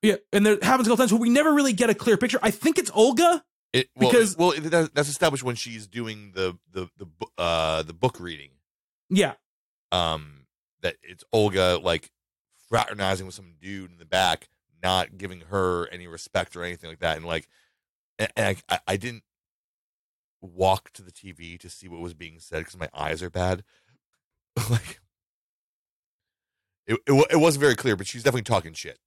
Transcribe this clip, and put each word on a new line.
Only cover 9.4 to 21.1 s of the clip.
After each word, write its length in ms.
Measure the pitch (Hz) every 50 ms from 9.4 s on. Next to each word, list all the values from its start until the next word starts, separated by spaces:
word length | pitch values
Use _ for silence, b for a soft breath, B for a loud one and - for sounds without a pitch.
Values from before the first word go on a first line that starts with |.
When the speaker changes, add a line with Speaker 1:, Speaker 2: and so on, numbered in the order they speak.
| _ _ _ _ _ _ _ _ _ _
Speaker 2:
Um, 540 | - 90 87 80 80 78 76 76 73 69 67 _ _ _ _ _ _ _
that 140 | - 90 - _ _
it's 220 | - 90 85 - _ -
Olga, 440 | 110 107 104 92 95 92 90 90 87 80
like, 280 | 92 85 82 - - _ _ _ _ _ _ _ _ _ _ _ _
fraternizing 560 | 113 117 113 - 95 104 98 95 95 92 95
with 100 | 92 90
some 200 | - 98 87 85 78
dude 320 | 78 95 98 98 95 87
in 60 | 87 85
the 80 | 85
back, 420 | 80 92 92 95 90 80 - - _ _ _ _ _ _ 80
not 360 | 90 92 92 92 90 - 80 95
giving 240 | 98 95 90 90 82 85
her 400 | 98 98 95 92 90 87 87 62
any 180 | - 90 90 87
respect 480 | 82 82 - - _ 95 87 - -
or 80 | 87 87
anything 260 | 87 90 82 - 82
like 100 | 80 78
that. 180 | 87 82 80 78
And, 80 | 80
like, 240 | 85 82 80 78 _ _ _ _ _ _ _ _ _ _ _ _ _ _ -
and, 140 | 110 - - -
and 200 | 110 98 98 - - _
I, 60 | 92
I, 40 | 90 _ -
I 100 | 95 101
didn't 260 | 92 123 117 107 _ _ _ _ _ _ _ _ _ _ _ _ _ _ _ _ _ _ _ _ _ _ _ _
walk 500 | - 95 85 90 92 95 95 92 _ - _
to 80 | -
the 100 | 98 90